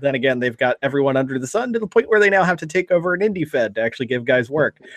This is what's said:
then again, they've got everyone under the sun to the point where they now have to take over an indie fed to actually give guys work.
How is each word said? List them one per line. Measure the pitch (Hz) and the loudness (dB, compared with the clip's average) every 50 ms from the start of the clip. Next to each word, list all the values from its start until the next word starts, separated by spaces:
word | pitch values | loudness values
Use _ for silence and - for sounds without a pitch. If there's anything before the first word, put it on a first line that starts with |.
then | 139 139 131 | -4 -2 -2
again, | 127 120 135 127 123 | 0 0 0 0 0
they've | 123 123 117 - | -2 -4 -2 0
got | 131 123 120 - - | 0 0 0 0 -2
everyone | 135 135 143 135 139 131 | -2 0 0 2 2 2
under | 131 135 131 135 131 | 0 0 -2 -4 -6
the | 127 | -6
sun | 131 - 214 247 254 226 | -4 -4 -4 -2 -2 -4
to | 233 | -4
the | 220 | -4
point | - - 226 233 226 | -2 0 0 2 2
where | 220 214 | 4 4
they | 208 202 | 4 4
now | 196 190 180 | 4 4 4
have | 175 180 160 | 2 0 -2
to | 175 | -4
take | 156 - 185 180 - | -4 -2 -2 0 2
over | 180 175 165 180 180 | 2 0 2 0 -2
an | 180 | 0
indie | 208 220 196 185 151 151 | 0 -2 0 -2 -4 -2
fed | - 131 113 107 101 | -2 -2 -2 -2 -2
to | 110 | -2
actually | 113 117 - - 131 | -4 -2 -2 -4 -6
give | 117 127 123 117 | -4 -4 -4 0
guys | 123 127 127 120 120 | 2 2 2 2 0
work. | 139 156 139 110 - _ - - - | 0 0 0 0 -2 _ -20 -20 -16